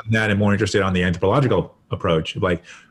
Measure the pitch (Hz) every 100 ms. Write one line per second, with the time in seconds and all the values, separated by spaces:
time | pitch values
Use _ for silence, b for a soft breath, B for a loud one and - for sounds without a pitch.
0 | 110 110 107 101 104 101 101 104 95 92
1 | 90 85 95 127 131 95 80 _ - -
2 | 92 80 80 - 92 87 B B B